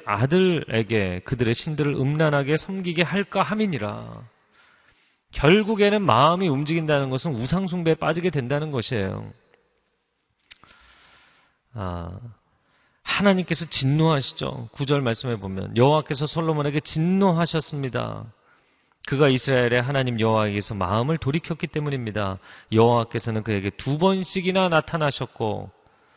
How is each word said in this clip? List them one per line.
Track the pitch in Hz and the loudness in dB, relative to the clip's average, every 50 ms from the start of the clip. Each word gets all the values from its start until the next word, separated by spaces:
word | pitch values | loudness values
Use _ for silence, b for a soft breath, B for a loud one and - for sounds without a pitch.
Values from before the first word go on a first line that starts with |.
| - | -2
아들에게 | - 104 98 113 135 156 185 190 185 175 147 - - - 113 113 98 113 110 98 92 90 92 | -2 0 0 2 2 4 4 4 4 2 0 -2 -2 -2 -2 0 0 0 0 0 0 -2 -6
그들의 | - - 135 120 123 110 117 | -6 -6 -4 -2 0 0 0
신들을 | - - 160 151 143 151 143 139 | 0 -2 -2 -2 -2 -2 -2 0
음란하게 | - 131 135 147 151 160 156 147 143 139 131 151 | 0 0 0 0 2 2 2 2 0 0 0 0
섬기게 | 156 - - 190 190 185 175 170 160 180 | -2 -2 -4 -8 -6 -6 -4 -2 -2 -2
할까 | 139 156 196 202 - - - 185 | -2 -2 -4 -4 -2 -2 -2 -2
함이니라." | 131 190 214 220 202 170 127 107 104 104 110 113 113 113 110 113 117 _ _ _ _ b b b b b b b b b b b b b b b _ - | 0 0 -2 -2 -2 -2 -2 -4 -6 -6 -8 -10 -14 -16 -16 -18 -20 _ _ _ _ b b b b b b b b b b b b b b b _ -4
결국에는 | - - 143 180 214 214 196 226 196 202 202 202 214 202 | 2 4 6 6 6 6 4 2 2 4 4 4 2 4
마음이 | 156 110 113 135 156 170 180 190 180 | 4 6 6 6 6 4 2 2 0
움직인다는 | 139 131 151 147 165 165 160 151 151 143 139 135 | 0 0 0 -2 -2 -2 0 2 0 0 0 0
것은 | 131 131 - 175 147 | -2 -4 -4 -4 -4
우상 | 110 117 127 - 180 196 | -4 -2 -2 0 0 -2
숭배에 | 185 160 180 170 160 160 | -2 -4 -2 0 0 0
빠지게 | - - 151 160 170 170 185 | 2 0 -2 -2 0 -2 -2
된다는 | 170 147 120 120 139 147 151 156 | -2 -2 -2 -2 -2 -4 -4 -4
것이에요. | 143 131 107 - 131 110 98 95 101 104 107 104 101 _ _ _ _ _ _ _ _ _ _ _ _ _ _ _ _ _ _ _ _ _ _ - - - b b b b b b b b b b b b b b b b b b b b b _ - | -4 -4 -4 -2 -2 -2 -2 -2 -4 -6 -10 -12 -14 _ _ _ _ _ _ _ _ _ _ _ _ _ _ _ _ _ _ _ _ _ _ -16 -16 -16 b b b b b b b b b b b b b b b b b b b b b _ -12
아, | 117 98 92 87 87 85 85 90 95 120 120 107 _ _ _ _ _ _ _ _ _ _ _ _ _ - | -10 -8 -8 -8 -8 -8 -10 -12 -14 -16 -18 -20 _ _ _ _ _ _ _ _ _ _ _ _ _ -10
하나님께서 | - - - 190 208 190 185 180 - 165 - 170 | -6 -2 2 4 4 4 4 2 0 0 -2 0
진노하시죠. | 147 - - 131 131 143 151 160 160 160 139 131 - - - - 135 127 139 120 113 - | 0 0 0 2 2 2 4 4 4 2 2 0 -4 -6 -6 -6 -6 -6 -8 -10 -12 -10
구 | - 143 | -6 -2
절 | 131 147 143 139 | 0 0 0 0
말씀해 | 123 113 - - 127 120 | 0 -2 -2 -4 -4 -6
보면 | 107 98 95 95 95 95 98 107 | -6 -6 -6 -6 -6 -8 -4 2
"여호와께서 | 110 123 139 151 156 151 - 151 143 151 | 4 4 4 4 2 0 -2 -4 -4 -4
솔로몬에게 | 147 - 160 165 160 160 151 143 147 139 151 | -4 -2 -2 -2 -2 0 -2 -2 -2 -2 -2
진노하셨습니다. | - - - 156 160 175 185 190 196 196 170 165 170 160 - 165 143 - - 147 139 131 113 123 117 110 107 104 107 110 - _ b b b b b b b b b b b b - | -2 -2 -2 0 0 2 2 4 4 4 2 2 0 0 -2 -2 -4 -4 -6 -6 -6 -4 -4 -4 -4 -6 -6 -10 -12 -14 -18 _ b b b b b b b b b b b b -10
그가 | - 139 135 151 143 | -4 0 4 4 4
이스라엘의 | 131 127 - - 135 127 123 120 117 123 120 | 4 4 2 2 2 2 4 4 2 2 2
하나님 | 127 139 135 131 127 120 113 | 0 0 0 0 0 0 0
여호와에게서 | 107 110 113 110 107 104 101 104 101 - 110 | 2 2 4 2 2 2 0 -2 -4 -4 -4
마음을 | 101 95 87 98 110 120 143 160 156 | -4 -2 0 0 0 0 0 -2 -2
돌이켰기 | - 131 139 175 - - 170 147 - | -2 -2 -2 -2 -2 -6 -8 -6 -6
때문입니다. | 156 - 156 151 147 139 131 123 110 98 107 104 98 95 95 B B B B B B | -6 -6 -4 -4 -4 -4 -4 -4 -4 -4 -2 -2 -2 -4 -6 B B B B B B
여호와께서는 | B 110 113 117 120 120 113 - - 117 - - 113 110 104 | B 6 6 8 6 4 2 0 -4 -6 -4 -4 -4 -4 -2
그에게 | - 107 101 95 101 | -2 -2 0 -2 -2
두 | - - - 131 139 151 | -4 -4 -4 -4 -2 2
번씩이나 | 175 190 190 190 185 - - 190 180 180 185 190 190 180 | 2 2 2 0 -2 -4 -4 -2 -2 -2 0 0 2 2
나타나셨고 | 170 156 151 - - 165 156 143 131 - 131 117 - - 117 110 101 98 101 95 - _ _ b b b b b b | 2 0 0 0 -2 -4 -2 -2 -2 -4 -6 -8 -8 -6 -4 -4 -4 -6 -8 -12 -16 _ _ b b b b b b